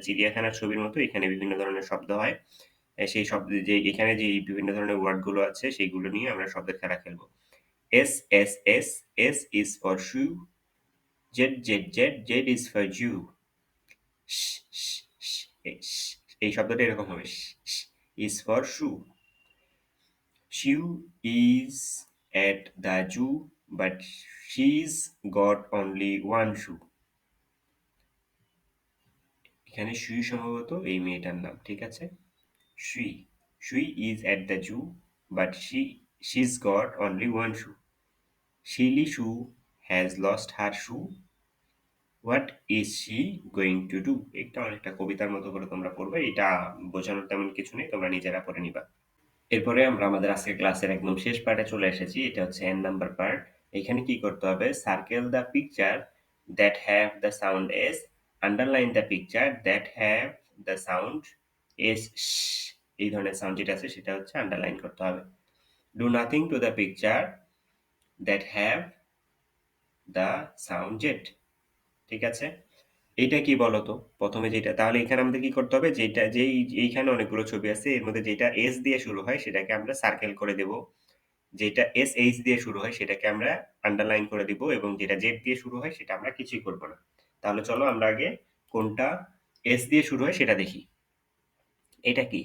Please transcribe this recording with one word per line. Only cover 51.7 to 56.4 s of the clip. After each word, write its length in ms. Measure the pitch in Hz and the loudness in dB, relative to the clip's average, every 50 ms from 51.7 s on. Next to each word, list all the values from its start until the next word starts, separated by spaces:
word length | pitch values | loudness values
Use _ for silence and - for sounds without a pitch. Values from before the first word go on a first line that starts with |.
| 113 | 0
চলে 140 | 104 98 92 90 | 2 2 2 2
এসেছি, 240 | - 92 87 - 131 131 123 | 2 -4 -6 -4 -2 -2 -2
এটা 120 | - 104 92 | -2 -2 -2
হচ্ছে 180 | 90 - - - 92 95 | -2 -4 -4 -2 -2 -2
এন 60 | 98 95 | 0 0
নাম্বার 240 | 95 95 95 95 90 87 - | -2 -2 -2 -4 -4 -2 -2
পার্ট। 220 | 92 98 - - - - _ _ _ _ - 98 | -2 0 -2 -2 -6 -12 _ _ _ _ -8 -6
এখানে 220 | 95 - 123 123 127 127 | -2 0 0 0 2 0
কি 60 | 123 110 - | -2 0 0
করতে 200 | 101 90 - - 95 | -2 -2 0 0 0
হবে? 160 | 95 92 104 131 143 - - | 2 2 2 0 0 0 0
Circle 420 | - 95 92 - - 117 120 123 123 - | 0 0 0 0 -2 -2 -2 0 2 0
the 80 | 127 123 - - | 0 0 2 0
picture 440 | 139 147 - - - 190 95 - - - - _ _ _ _ _ _ | -2 -2 -2 0 0 2 2 2 0 -4 -10 _ _ _ _ _ _